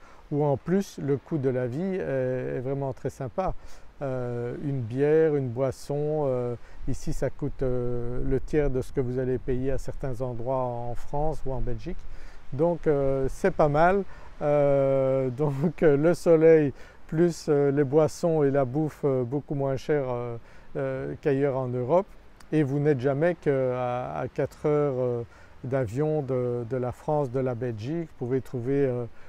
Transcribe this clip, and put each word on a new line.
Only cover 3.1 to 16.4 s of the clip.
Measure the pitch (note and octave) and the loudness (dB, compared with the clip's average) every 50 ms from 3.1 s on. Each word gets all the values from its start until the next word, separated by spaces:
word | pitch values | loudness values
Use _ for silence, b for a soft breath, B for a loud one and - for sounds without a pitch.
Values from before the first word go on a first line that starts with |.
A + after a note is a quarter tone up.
sympa. | - - C#3 B2 - - F#3+ F3 - B B B B B B B B - | -6 -6 -8 -8 -4 -4 -2 -2 -4 B B B B B B B B -8
Euh, | D3 C3+ C3 C3 B2 B2 A#2+ A#2+ A#2+ A#2+ B2+ - - | -6 -4 -4 -4 -4 -4 -4 -4 -6 -6 -6 -6 -6
une | C#3+ C#3 C3+ | -4 -4 -4
bière, | A#2+ G#2+ A#2+ C3 C#3+ D3+ D#3 D#3+ D#3+ D#3+ D3 | -4 -4 -2 0 2 4 4 4 4 4 2
une | C#3+ C3+ B2 | 0 -2 -2
boisson, | A2+ B2 C3+ C3 - - - - C#3+ D3 D3+ D3+ D#3 D#3 D3 | -2 -2 -2 -2 -4 -4 -6 -6 -4 -4 -2 -2 -2 0 0
euh, | C3+ B2+ B2 B2 A#2+ A#2+ - B B B B B | 0 0 0 -2 -4 -6 -8 B B B B B
ici | - B2+ - - - C#3+ | -2 -2 -2 -2 -2 0
ça | - D3 C3 | 0 0 -2
coûte, | - - D3 C#3 - - | -2 -4 -4 -4 -4 -2
euh, | C3+ B2+ B2 B2 B2 A#2+ B2 A#2+ A#2+ A#2+ B2 C3 C3 | -2 0 0 0 0 0 0 0 -2 0 0 0 2
le | C3 C3 C3 | 2 2 0
tiers | - - - D3+ C#3+ C#3+ | 0 0 2 2 2 2
de | B2+ B2+ | 2 0
ce | A#2 - | -2 -2
que | - C#3+ | -2 -2
vous | C3 B2 B2+ C3 | -2 0 0 -2
allez | C3 B2+ B2+ | 0 0 -2
payer | A#2+ - - B2+ B2 C3 C3+ | -2 -2 -2 -2 0 0 2
à | B2+ | 0
certains | - - - B2 - - C3+ B2 A2 | 0 0 -2 -4 -4 -4 -4 -4 -2
endroits | C3 B2+ B2 A2+ A#2 C3 C3+ C3 B2+ | -4 -4 -4 -4 -4 -2 -2 -2 -2
en | B2 A#2+ A#2+ A#2+ A#2+ A#2+ | -2 -4 -4 -4 -4 -2
France | - - - - C#3+ D3 D#3+ D3 - - | -2 -2 0 0 2 2 2 0 0 0
ou | B2+ C3 | 0 0
en | A#2+ | 2
Belgique. | A#2 A#2+ A#2+ A2+ A2+ D#3+ F#3 - - B B B B B B B B B - | 2 0 0 -2 -2 -6 -4 -4 -4 B B B B B B B B B -2
Donc, | C3 D#3+ F3 F3 D#3 - | 2 2 2 2 2 2
euh, | D#3+ D3 C#3 C#3 C3+ C3+ C3+ C3+ C3 | 2 2 4 2 2 2 2 0 0
c'est | - - - F#3+ - | 0 0 0 0 2
pas | - E3 D3+ | 4 4 4
mal. | C#3+ D3+ E3 F3+ F#3+ G3+ F#3 B B B B B B - | 6 6 6 6 4 2 0 B B B B B B -4
Euh, | E3 D3 D3 D3 C#3+ C#3+ C#3 C#3 C3+ C3+ C3+ C3+ C3+ C3 C3 C3+ C3 C3 | 0 2 2 4 4 4 4 4 4 4 2 2 2 2 2 0 0 -2
<laughs> | B2 | -2
donc, | A#2+ D3+ D3 C#3 C3+ D3 F3+ - - F#3+ | 0 -2 0 0 0 -2 -2 0 4 4
euh, | D#3 C#3+ | 6 6
le | C#3 D3+ E3+ E3+ | 6 6 4 2
soleil | - - F3+ E3 D#3 | 4 6 6 6 8